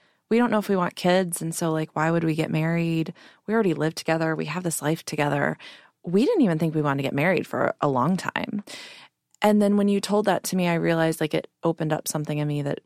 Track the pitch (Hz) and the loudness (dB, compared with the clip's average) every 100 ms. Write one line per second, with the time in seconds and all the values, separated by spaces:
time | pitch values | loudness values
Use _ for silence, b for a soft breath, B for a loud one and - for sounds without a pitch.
0 | _ _ _ 226 240 214 202 196 175 - | _ _ _ 2 2 0 0 0 0 0
1 | 180 185 180 170 165 165 170 156 156 - | 2 2 2 -4 -6 -2 -2 0 -2 0
2 | 156 170 165 156 156 160 160 170 165 165 | 2 2 2 0 0 0 0 0 0 0
3 | 165 b b b - 220 202 143 156 156 | -4 b b b -2 0 2 2 -2 -2
4 | - 160 160 156 160 160 180 - 143 165 | -2 0 0 -2 -4 -4 -4 -4 -2 -2
5 | - 156 147 143 143 160 B B B _ | -4 -2 0 0 -2 -4 B B B _
6 | - 180 285 453 226 160 165 156 147 139 | -2 2 2 4 2 2 0 0 0 0
7 | 135 139 165 170 - 123 127 - 147 131 | -2 0 2 0 -2 0 0 0 0 2
8 | 135 185 - - - 208 - B B B | 0 0 -2 -4 -6 -8 -10 B B B
9 | B _ _ _ 208 208 202 202 202 202 | B _ _ _ 2 4 4 4 2 0
10 | - 208 208 175 - 185 175 170 165 165 | 0 0 2 0 0 -2 0 0 0 2
11 | 160 160 156 160 - _ 170 165 160 151 | 2 0 -2 -2 -6 _ -4 -2 -2 -2
12 | - 156 151 147 147 147 143 - | -4 -6 -4 -4 -2 -2 -4 -6